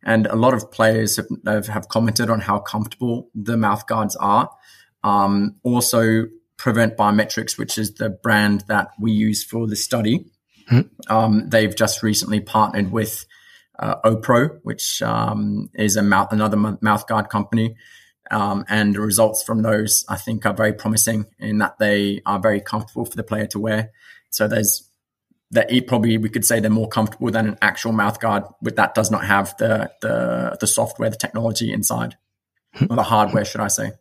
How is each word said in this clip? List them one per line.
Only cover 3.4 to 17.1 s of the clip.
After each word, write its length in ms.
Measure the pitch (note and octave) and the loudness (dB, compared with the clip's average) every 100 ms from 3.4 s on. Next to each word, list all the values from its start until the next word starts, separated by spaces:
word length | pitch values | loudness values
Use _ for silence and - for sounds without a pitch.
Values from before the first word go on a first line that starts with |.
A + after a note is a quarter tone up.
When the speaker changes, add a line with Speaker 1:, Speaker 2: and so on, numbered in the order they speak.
| G#2 A#2 | -2 0
Speaker 1:
mouth 280 | G#2+ G#2+ - | 2 0 -2
guards 300 | A2+ G#2 - | -2 -2 -2
are. 340 | G2+ G#2+ C#3 - _ - _ _ | 2 2 0 -8 _ -20 _ _
Um, 540 | G#2 G2+ G2 G2+ G2+ - | 0 2 2 2 0 -2
also, 640 | B2+ A#2+ A#2+ A#2 A2+ A2+ A2+ - _ - | 0 0 2 2 4 2 0 -10 _ -6
Prevent 380 | - A2+ A2+ - | 0 2 2 2
Biometrics, 640 | G#2 G#2 G#2+ - G#2+ - | 2 4 2 -4 -6 -8
which 200 | G#2+ - | -6 -4
is 180 | G#2 - | -6 -4
the 140 | A2 | -6
brand 540 | F#2+ A2+ G#2 G#2 G2+ G2 | -4 2 4 4 2 0
that 200 | G#2 - - | -2 -2 -4
we 140 | A2 | 0
use 320 | G#2+ A2 G2+ | 2 2 0
for 240 | - A2+ A2+ | -4 -4 -4
the 80 | G#2+ | -4
study, 500 | - G#2+ G#2+ B2+ - _ _ _ - | -2 0 2 0 -2 _ _ _ 2
Speaker 2:
Hmm. 120 | B2 - _ - | 2 2 _ 0
Speaker 1:
um, 400 | A2 A2 G#2+ - | 2 4 2 4
they've 260 | A2+ G#2+ - | 2 2 2
just 260 | G#2+ - | 0 0
recently 380 | A2 G#2+ - G#2+ | 0 0 0 -2
partnered 520 | G#2 A2 G#2 G#2 F#2+ | 0 2 2 2 -2
with, 340 | A2 G#2+ - - - _ - _ - | -2 -4 -6 -14 -20 _ -20 _ -8
uh, 200 | - - A2+ | -4 2 2
Opro, 540 | A2+ A2 A#2+ C#3 - | 2 2 2 2 -2
which, 380 | - - - - | -10 -6 -6 -4
um, 680 | - - A#1 G#2+ G#2 G#2 - | -2 0 -2 -2 -2 -4 -6
is 240 | - G#2 G2+ | -2 0 2
a 40 | |
mouth, 300 | G2+ F#2+ G2 | 4 2 2
another 260 | G#2+ G#2+ G#2 | 0 2 2
m-, 200 | G#2+ F#2+ | 0 0
mouth 240 | A2 G#2 | 0 0
guard 220 | - | 0